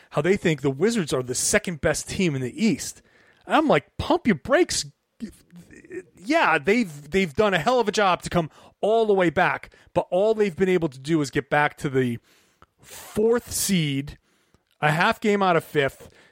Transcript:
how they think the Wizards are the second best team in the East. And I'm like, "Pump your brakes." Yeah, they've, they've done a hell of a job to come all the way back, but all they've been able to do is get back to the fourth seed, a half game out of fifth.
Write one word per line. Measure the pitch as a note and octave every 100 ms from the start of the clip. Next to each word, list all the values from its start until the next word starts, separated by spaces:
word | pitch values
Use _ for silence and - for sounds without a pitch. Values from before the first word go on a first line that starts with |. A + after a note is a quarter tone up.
| _
how | -
they | D3+ G3
think | F#3 D3+
the | C#3+
Wizards | C3+ G3 A#3 D#3+
are | C#3
the | B2
second | B2+ - G#3 - E3
best | E3+ C#3+ -
team | - F#3
in | C#3
the | B2+ -
East. | A3 D3 - - _ _ _ _ -
And | A#3
I'm | D#4
like, | E3 - -
"Pump | - E4+ B3+
your | E3
brakes." | - C#4 F4+ - C#3+ - _ _ G#3+ - _ F3 - - - - - -
Yeah, | F#3 D#4+ A#3+ D#3
they've, | C#3 A#3 G3+ D3 -
they've | F#3+ F#3+
done | C#3 G#3+
a | F#3
hell | D3 B3+
of | G#3
a |
job | G#3 G3 F3
to | -
come | F3+ D#3 - - _
all | G3 A3+ A3
the |
way | G3 F3
back, | D#3+ E3 C3 - - _
but | - -
all | F3+ G#3
they've | A3 G#3 D#3
been | F#3+
able | F3+ D#3+
to | C3
do | C3+ E3
is | C#3
get | D3+ -
back | D3 D3 -
to | D3+
the | C3 B2+ A#2 - _ _ _ - _
fourth | - - - - A3 A#3+ -
seed, | - - F#3+ D3+ C#3 D3 - _ _ _ _ _ _
a | D3+
half | D3+ G3 A3+
game | A3 G3+
out | F#3+ E3+
of |
fifth. | - D3+ C3+ - - - _